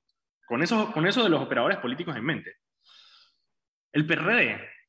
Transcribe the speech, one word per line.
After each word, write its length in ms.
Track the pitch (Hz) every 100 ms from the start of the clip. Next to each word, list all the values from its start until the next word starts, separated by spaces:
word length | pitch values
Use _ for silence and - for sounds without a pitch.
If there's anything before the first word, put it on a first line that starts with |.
| _ _ _ _ -
con 180 | 120
eso, 260 | 175 226 214
con 160 | 156 175
eso 160 | 247
de 60 | 220
los 120 | 151
operadores 380 | 131 123 135 -
políticos 380 | 120 139 170 127
en 80 |
mente, 320 | 127 147 - - _ _ _ - - - _ _ _ _ _ _ _
el 120 | 147
P 100 | 156
R 200 | 156 165
D 340 | 233 131 101 - -